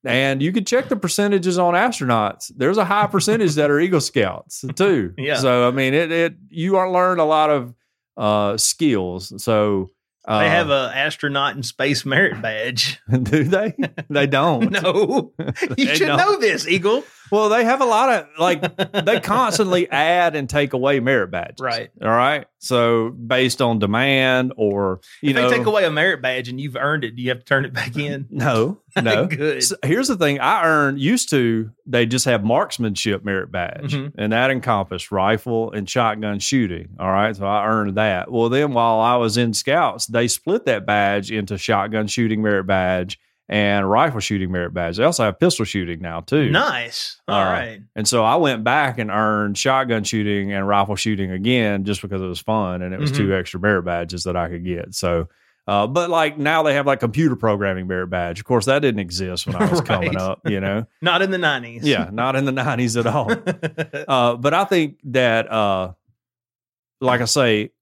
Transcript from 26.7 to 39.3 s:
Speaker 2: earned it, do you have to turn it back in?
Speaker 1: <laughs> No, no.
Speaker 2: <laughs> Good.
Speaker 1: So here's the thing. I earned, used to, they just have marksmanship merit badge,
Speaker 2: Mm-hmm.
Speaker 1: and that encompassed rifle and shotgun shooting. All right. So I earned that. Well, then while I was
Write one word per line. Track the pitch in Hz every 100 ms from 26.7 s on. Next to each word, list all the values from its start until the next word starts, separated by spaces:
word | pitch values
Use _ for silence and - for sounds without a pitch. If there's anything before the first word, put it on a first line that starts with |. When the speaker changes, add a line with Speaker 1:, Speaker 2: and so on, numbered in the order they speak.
| 123
Speaker 2:
earned | 143 156
it, | 120 117
do |
you | 127
have | 123
to |
turn | - 135 139
it |
back | 127 - 123
in? | 143 139 131
Speaker 1:
<laughs> |
No, | 147 135 113 127 208 _ -
no. | 117 107 180
Speaker 2:
<laughs> |
Good. | 123 151 135
Speaker 1:
So | - -
here's | 135 202 269
the | 202
thing. | 151 143
I | 127 208
earned, | 165 156 139 139
used | 139 247 -
to, | 143 120 113 110 _
they | - 123 117
just | 127
have | 131 113
marksmanship | 104 135 196 - 113 95 110 98
merit | 101 95 92
badge, | 92 87 - 143
Speaker 2:
Mm-hmm. | 139 143 -
Speaker 1:
and | 107
that | 113 131
encompassed | 131 123 107 95 92 -
rifle | 98 95 110 123 113 113
and | 104 98
shotgun | 127 113 107 107 101
shooting. | - 135 104 85 87 92
All | 92
right. | 95 110 95
So | 98
I | 104 107
earned | 110 104 98
that. | 107 92 -
Well, | 120 117
then | 131 147
while | 120 117 110
I | 113 123
was | 113